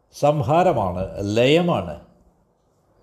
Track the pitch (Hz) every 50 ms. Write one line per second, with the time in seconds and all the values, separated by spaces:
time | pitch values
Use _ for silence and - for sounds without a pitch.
0 | _ _ _ - - 143 151 156 120 104 151 170 180 185 156 120 101 92 87 92
1 | 95 95 - 98 101 101 104 113 123 135 151 165 175 175 151 107 90 85 76 -
2 | - _ _ _ _ _ _ _ _ _ _ _ _ _ _ _ _ _ _ _